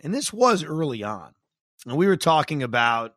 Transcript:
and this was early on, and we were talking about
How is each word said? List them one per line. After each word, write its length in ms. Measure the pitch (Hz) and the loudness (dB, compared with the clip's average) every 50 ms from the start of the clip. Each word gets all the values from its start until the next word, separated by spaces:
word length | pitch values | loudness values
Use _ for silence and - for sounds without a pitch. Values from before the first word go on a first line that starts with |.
| - | -8
and 80 | 156 208 | -6 -6
this 180 | 285 - - | -6 -6 -6
was 320 | 208 220 247 247 220 180 156 | 0 2 4 4 4 2 -2
early 380 | 160 156 160 160 143 120 107 | -4 -6 -4 -4 -4 -4 -4
on, 300 | 104 104 107 92 76 - _ _ _ _ _ _ _ _ _ _ - | -6 -6 -8 -8 -12 -18 _ _ _ _ _ _ _ _ _ _ -10
and 100 | 120 127 | -4 0
we 100 | 156 190 | 2 4
were 100 | 202 185 | 4 2
talking 460 | 170 - 170 156 156 143 - 156 143 | 2 2 2 2 2 2 0 -4 -4
about 520 | 127 117 117 120 117 120 117 113 113 113 - | -4 -2 2 2 2 2 2 0 -4 -8 -12